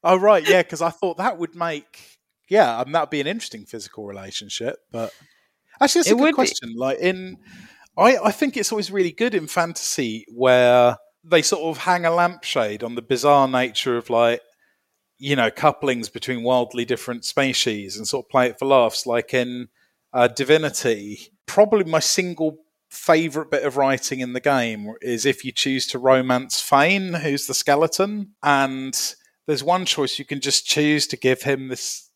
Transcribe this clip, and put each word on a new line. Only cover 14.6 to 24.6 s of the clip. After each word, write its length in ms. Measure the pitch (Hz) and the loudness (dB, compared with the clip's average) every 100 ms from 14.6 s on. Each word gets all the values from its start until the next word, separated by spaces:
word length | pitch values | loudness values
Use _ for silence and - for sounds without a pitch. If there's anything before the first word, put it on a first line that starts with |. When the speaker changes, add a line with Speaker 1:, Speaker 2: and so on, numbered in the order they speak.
| _ _ _ _ _ _ | _ _ _ _ _ _
Speaker 1:
you 180 | 139 139 | -4 0
know, 160 | 113 | 0
couplings 580 | - 156 143 143 120 110 | 2 0 0 -2 -2 -6
between 340 | 117 - 123 | -10 -8 -6
wildly 420 | 117 127 123 123 120 | 0 0 0 -6 -4
different 400 | 120 - 120 - | -4 -6 -10 -6
species 720 | - 135 123 - 104 98 101 | -2 -2 0 -2 -4 -8 -10
and 100 | 110 | -6
sort 180 | 135 - | -6 -2
of 40 | |
play 180 | 135 127 | 0 0
it 120 | 113 | 0
for 60 | 135 | 2
laughs, 400 | 135 117 - 127 | 4 4 -2 -2
like 260 | 117 - | -2 0
in, 340 | 131 123 123 123 _ _ _ _ | -2 -2 -8 -14 _ _ _ _
uh, 140 | 127 120 | 2 2
Divinity. 1000 | - 135 156 151 - 127 110 101 101 - _ - | 2 2 2 2 -2 -2 -2 -6 -16 -18 _ -4
Probably 360 | - 208 214 170 | 2 4 4 2
my 140 | 160 | 0
single 600 | - - 180 170 156 156 _ _ _ | 0 -2 -4 -2 -4 -4 _ _ _
favourite 640 | - - 160 165 143 151 | -8 2 2 2 -6 -4
bit 120 | 143 | -2
of 120 | 143 135 | -2 0
writing 440 | 135 135 - 131 | 0 0 -4 -6
in 120 | 123 | -6
the 60 | 127 | -4
game 540 | 147 135 | 0 0